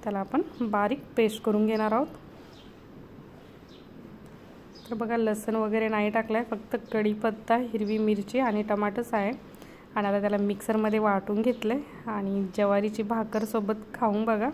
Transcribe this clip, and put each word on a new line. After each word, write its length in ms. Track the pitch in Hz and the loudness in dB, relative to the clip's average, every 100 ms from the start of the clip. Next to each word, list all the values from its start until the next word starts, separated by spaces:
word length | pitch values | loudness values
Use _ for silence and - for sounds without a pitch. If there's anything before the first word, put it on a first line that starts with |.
त्याला 140 | 220 202 | -4 -4
आपण 240 | 196 269 381 - | -2 -2 -2 -4
बारीक 380 | 233 208 208 277 - - | 0 2 2 0 -4 2
पेस्ट 260 | 220 214 | 2 2
करून 240 | - 214 214 | 0 2 4
घेणार 260 | 220 214 | 2 2
आहोत. 140 | 220 311 - - - - - - - - - - - - - - - - - - - - - - - - - - - - | 2 0 -6 -18 -20 -20 -20 -20 -20 -20 -20 -18 -18 -20 -20 -20 -20 -20 -20 -20 -18 -18 -18 -20 -20 -20 -20 -20 -20 -8
तर 40 | |
बघा 220 | 226 226 233 | -4 0 2
लसूण 380 | 220 208 214 | 2 0 0
वगैरे 340 | 220 214 220 220 | 0 2 2 2
नाही 220 | 214 208 | 2 2
टाकला 280 | 220 220 220 | 2 2 0
आहे, 80 | 233 | 0
फक्त 260 | 208 - 233 - | -6 -4 -6 -2
कढीपत्ता, 640 | 220 214 214 226 214 - 233 | 0 2 2 0 -2 2 2
हिरवी 420 | 247 220 208 214 | 2 -2 0 2
मिरची 400 | 214 208 202 247 | 2 2 0 2
आणि 240 | 254 208 | 2 2
टमाटोच 520 | 214 208 208 202 240 | 0 2 2 -2 -2
आहे 180 | 220 202 269 - - - - - | 0 0 -2 -10 -18 -20 -20 -6
आणि 140 | 214 202 | -2 2
आता 120 | 202 | 2
त्याला 160 | 202 202 | 2 2
मिक्सरमध्ये 600 | 202 202 - 220 214 214 | 2 0 0 2 4 4
वाटून 440 | 214 196 190 208 | 4 2 2 2
घेतलं 320 | 226 226 214 | 2 2 0
आहे 360 | 262 285 - 233 | -2 -4 -12 -6
आणि 340 | 214 196 196 196 185 | -4 -2 -2 -2 2
ज्वारीची 460 | 202 202 214 214 | 4 4 2 -2
भाकरसोबत 720 | 208 226 220 220 220 226 208 214 - | -2 0 0 -2 0 0 0 -4 -6
खाऊन 300 | - 226 208 | -2 0 2
बघा. 260 | 220 220 240 | 2 2 0